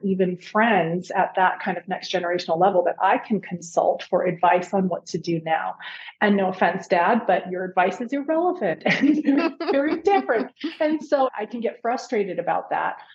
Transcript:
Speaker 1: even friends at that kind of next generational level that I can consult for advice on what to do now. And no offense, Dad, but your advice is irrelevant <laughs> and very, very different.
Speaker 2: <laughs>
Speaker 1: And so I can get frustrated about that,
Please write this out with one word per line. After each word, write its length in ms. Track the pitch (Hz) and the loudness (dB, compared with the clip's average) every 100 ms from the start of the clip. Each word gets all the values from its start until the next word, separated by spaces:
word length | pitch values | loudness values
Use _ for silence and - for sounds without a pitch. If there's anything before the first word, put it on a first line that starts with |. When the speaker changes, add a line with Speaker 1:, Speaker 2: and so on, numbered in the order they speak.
Speaker 1:
even 340 | 196 190 185 180 | -2 0 0 -2
friends 720 | - 214 233 202 165 175 180 | -4 0 2 4 2 -2 -2
at 240 | 190 180 - | 0 0 2
that 220 | 185 - | 2 0
kind 160 | - 180 | -4 -6
of 120 | 190 | -6
next 240 | 180 - | -8 -4
generational 480 | 185 175 175 - 165 | -4 -2 -2 -2 2
level 240 | 185 180 | 4 4
that 140 | 175 - | 2 0
I 160 | 190 254 | 2 0
can 240 | - 202 | 0 -4
consult 640 | - 175 170 - 175 - | -4 -10 -4 0 0 0
for 220 | - 185 - | -2 0 0
advice 480 | 170 180 175 180 202 | 2 2 2 2 0
on 140 | 190 | 0
what 180 | 175 - | -2 -6
to 100 | 175 | -8
do 240 | 160 165 | -2 -4
now. 300 | 160 160 - - - - - - | -2 -2 -4 -8 -14 -16 -16 -2
And 160 | 208 202 | 2 2
no 120 | 185 | 2
offense, 380 | 190 185 185 - | 2 0 0 0
Dad, 360 | 180 175 226 214 | 2 4 2 2
but 240 | 180 185 | 0 0
your 140 | 180 | -6
advice 360 | 185 185 180 185 | -2 0 0 0
is 140 | 240 | -4
irrelevant 720 | 285 285 320 359 359 190 156 | -4 -2 0 0 0 -2 -2
<laughs> 20 | - | -2
and 380 | - 285 311 | 2 2 4
very, 260 | 262 285 330 - - | 2 2 0 -2 0
very 300 | 269 294 339 | 0 0 0
different. 500 | 392 403 - 233 - - 311 | 2 2 4 0 -2 -6 -10
Speaker 2:
<laughs> 140 | - | -2
Speaker 1:
And 220 | 302 311 | 0 0
so 260 | - 285 262 - | 0 0 2 -2
I 80 | 214 | -8
can 160 | 240 | -6
get 200 | 220 - | -6 -4
frustrated 560 | 233 254 - 226 190 175 | -4 -4 -2 -2 -2 -2
about 320 | 165 160 - | -2 -2 -2
that, 280 | 160 165 - - | -4 -4 -6 -12